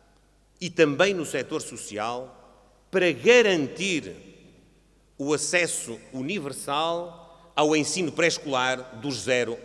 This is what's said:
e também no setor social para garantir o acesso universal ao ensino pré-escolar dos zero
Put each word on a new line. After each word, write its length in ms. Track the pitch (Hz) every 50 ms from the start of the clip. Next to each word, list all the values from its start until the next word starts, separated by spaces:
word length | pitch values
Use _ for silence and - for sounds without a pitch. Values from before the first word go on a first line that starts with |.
| _ _ _ _ _ _ _ _ _ _ _ _
e 100 | 180 165
também 440 | 170 170 160 147 139 135 185 202 196
no 120 | 175 147
setor 360 | - - 135 120 - 156 143
social 1300 | - - 123 110 - - 101 104 107 117 120 123 131 127 - - - - - _ _ _ _ _ _ _
para 220 | - 190 180 175
garantir 1040 | 139 117 135 220 247 247 226 202 185 160 139 127 - - 190 196 175 143 104 92 82 - - - - - - - - - _ _ _ _ _ _ _ _ _ _ _
o 160 | - 139 147 151
acesso 680 | 135 - - 180 175 170 156 - - - 120 113 110 - - 131
universal 1400 | 131 127 156 208 190 139 139 127 - - 139 139 147 160 165 170 170 175 175 - - - - - - - - _
ao 220 | 147 151 151 156
ensino 380 | 156 143 - - 185 175 143 -
pré-escolar 840 | 156 170 165 160 - - 147 131 127 127 127 131 123 123 - 113 117
dos 220 | 135 143 131 110 95
zero 360 | 131 127 123 120 110 117 -